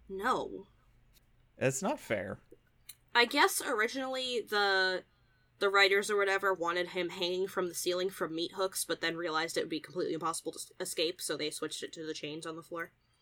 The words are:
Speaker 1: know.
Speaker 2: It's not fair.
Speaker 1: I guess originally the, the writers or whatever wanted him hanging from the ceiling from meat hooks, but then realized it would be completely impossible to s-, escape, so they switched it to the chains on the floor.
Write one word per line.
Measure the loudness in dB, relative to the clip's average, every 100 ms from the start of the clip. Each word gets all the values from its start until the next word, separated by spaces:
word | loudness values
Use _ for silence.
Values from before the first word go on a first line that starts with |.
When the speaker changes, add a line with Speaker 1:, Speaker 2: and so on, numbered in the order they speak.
| -10
Speaker 1:
know. | -4 0 0 -2 -8 -14 _ _ _ _ -20 _ _ _ -2
Speaker 2:
It's | 0 2
not | -2 -2
fair. | -2 -4 -4 -8 -14 -20 _ _ -20 -20 _
Speaker 1:
I | 4 4
guess | 6 4 4 0
originally | 0 0 -2 -4 -2 -2 -2 0
the, | 2 4 4 4 0 -4 _ _ _ _ 0
the | 4
writers | 6 8 6 4
or | 2
whatever | 4 2 2
wanted | 2 0 0 -2
him | -2 -4
hanging | -2 -2 0 -2
from | -2 -2
the |
ceiling | -2 -2 0 0
from | -2 -4
meat | -2 -4 -2
hooks, | -2 -2
but | -4 -2
then | -2 -2
realized | -2 -2 0 -2
it |
would | -2
be | -4
completely | -6 -4 -2
impossible | 0 -2 -2 -6
to | -10
s-, | -12 -8
escape, | -6 -2 -2 -2
so | -6 -4
they | -4
switched | -4 -6 -6
it | -10
to | -8 -8
the |
chains | -8 -8 -8 -10
on | -12
the |
floor. | -10 -8 -8 _ _ _